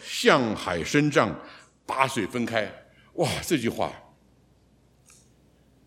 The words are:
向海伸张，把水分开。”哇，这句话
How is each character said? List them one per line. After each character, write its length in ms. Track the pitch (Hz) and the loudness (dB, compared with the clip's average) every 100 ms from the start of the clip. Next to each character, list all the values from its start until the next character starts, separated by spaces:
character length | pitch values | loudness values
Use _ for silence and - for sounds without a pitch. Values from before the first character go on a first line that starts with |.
向 540 | - - 233 156 117 95 | -10 0 6 6 4 -2
海 260 | - 87 | -4 -4
伸 280 | 76 147 147 | 0 2 4
张， 280 | 151 110 76 - - - _ | 4 2 0 -12 -20 -20 _
把 240 | - 131 135 | -6 0 0
水 180 | 123 87 | 0 -4
分 200 | 123 113 | -4 -4
开。” 400 | 113 98 - - _ - - | -4 -4 -10 -20 _ -10 -4
哇， 120 | 147 151 | -2 -2
这 160 | - 160 | -2 -2
句 100 | 113 | -2
话 240 | - 80 - - _ _ _ _ _ _ _ _ _ _ - _ _ _ _ _ _ | -4 -6 -8 -20 _ _ _ _ _ _ _ _ _ _ -20 _ _ _ _ _ _